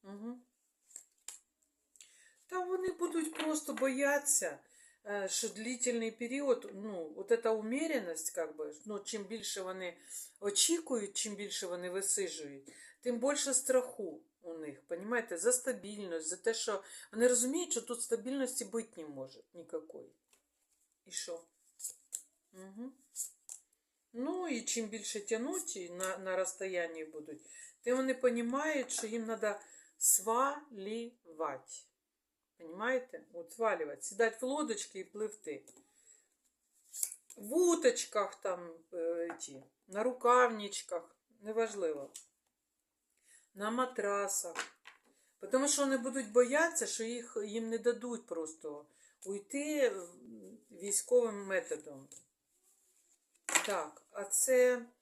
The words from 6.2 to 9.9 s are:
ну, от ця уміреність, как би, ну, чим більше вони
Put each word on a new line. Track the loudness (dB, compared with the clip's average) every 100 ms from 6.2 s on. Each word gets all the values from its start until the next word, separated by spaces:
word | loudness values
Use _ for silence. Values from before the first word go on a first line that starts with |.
| -4 0 4 2 2
ну, | -10 -8 -6 -6 -8
от | 2 4
ця | 4
уміреність, | 2 0 0 2 0 -2 -6 -4
как | -4 -4 -4
би, | -8 -8 -8
ну, | -8
чим | -6 -6
більше | -6 -6 -4 -4
вони | -4 -4 -6